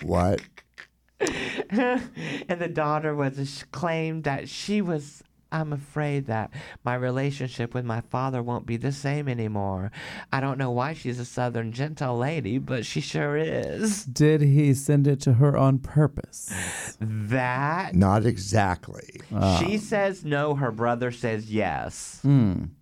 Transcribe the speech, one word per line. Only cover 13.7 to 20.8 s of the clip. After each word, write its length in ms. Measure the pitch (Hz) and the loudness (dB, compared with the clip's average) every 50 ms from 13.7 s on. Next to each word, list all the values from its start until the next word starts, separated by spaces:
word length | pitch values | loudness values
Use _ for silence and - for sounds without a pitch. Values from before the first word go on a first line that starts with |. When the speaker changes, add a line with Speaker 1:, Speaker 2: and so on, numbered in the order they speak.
| 73 101 214 220 202 202 - | -4 -2 -2 -2 -2 -4 -6
Speaker 3:
Did 380 | 139 120 - 151 151 156 151 147 | -8 0 4 6 6 6 6 6
he 320 | 143 139 147 147 143 135 | 6 6 6 6 6 4
send 320 | 139 139 - 147 143 139 | 4 4 4 4 6 6
it 140 | 147 139 135 - | 6 4 4 4
to 120 | 143 127 | 4 6
her 220 | 113 143 143 139 | 6 6 6 6
on 220 | - 135 135 135 127 | 6 4 4 4 4
purpose? 760 | - - - 147 156 - - - - - - - - - - 92 87 - - - - - - - | 0 0 2 4 4 4 2 -2 -12 -12 -14 -14 -12 -10 -8 -8 -6 -6 -8 -8 -10 -10 -8 -6
Speaker 2:
That 960 | 107 110 107 110 104 104 123 131 127 123 123 131 143 147 160 180 190 - - | -6 -4 -4 -4 -2 0 0 0 2 0 0 0 0 0 -2 -2 -4 2 4
Speaker 1:
Not 320 | 87 101 92 98 110 107 | 6 6 8 6 4 4
exactly. 960 | 120 117 98 95 98 107 110 101 92 87 - - - - - - - - - - - 110 | 2 0 0 -4 0 2 2 4 4 2 -2 -4 -14 -16 -16 -16 -16 -16 -16 -12 -6 -2
Speaker 3:
Ah. 280 | 101 98 95 90 85 - | 2 4 4 4 4 4
Speaker 2:
She 140 | 180 208 214 | 2 0 -2
says 460 | 208 - 226 202 196 196 185 185 160 | -2 0 0 2 2 2 0 -2 -4
no, 300 | 151 147 143 147 151 147 | -2 0 0 2 0 0
her 140 | 139 139 120 | 0 0 -2
brother 400 | 107 107 | 0 0